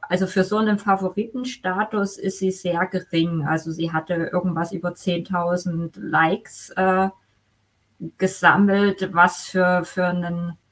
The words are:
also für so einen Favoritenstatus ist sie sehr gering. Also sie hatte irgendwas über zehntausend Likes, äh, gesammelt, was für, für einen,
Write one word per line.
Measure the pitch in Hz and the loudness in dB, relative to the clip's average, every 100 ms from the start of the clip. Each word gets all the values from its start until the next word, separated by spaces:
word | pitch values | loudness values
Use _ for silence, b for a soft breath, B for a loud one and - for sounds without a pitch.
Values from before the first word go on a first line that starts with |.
also | - 180 190 | -4 0 2
für | 196 | 2
so | 185 208 | 2 2
einen | 214 208 | 2 2
Favoritenstatus | 202 190 185 208 233 254 254 - 185 185 214 214 196 - | 2 0 0 -2 -4 -6 -8 -6 -4 -2 -2 -2 -2 -2
ist | 190 - | -6 -2
sie | 190 | -2
sehr | 185 175 170 185 | -2 -2 -2 -2
gering. | 185 - 165 170 165 147 | -4 -2 0 0 0 0
Also | 160 165 | -2 -4
sie | 160 165 | -4 -2
hatte | 160 - | -2 -2
irgendwas | 170 160 175 180 165 170 | -2 -2 -2 -2 -2 -4
über | 190 175 - | -4 -6 -4
zehntausend | 185 170 - 180 175 180 180 165 165 - | -2 -2 -2 -2 0 0 -2 -4 -4 -8
Likes, | - 156 160 202 - - - - | -2 2 2 0 -4 -12 -8 0
äh, | 190 185 190 - _ _ _ _ _ _ _ _ 160 - | 2 2 0 -2 _ _ _ _ _ _ _ _ -12 -2
gesammelt, | 185 - 170 185 202 202 202 190 190 | -2 4 4 6 6 6 4 2 -2
was | 170 185 - | 4 4 2
für, | - 185 180 180 170 | -4 2 4 2 0
für | 185 180 | -2 0
einen, | 180 175 175 175 160 _ | 0 -2 -4 -6 -8 _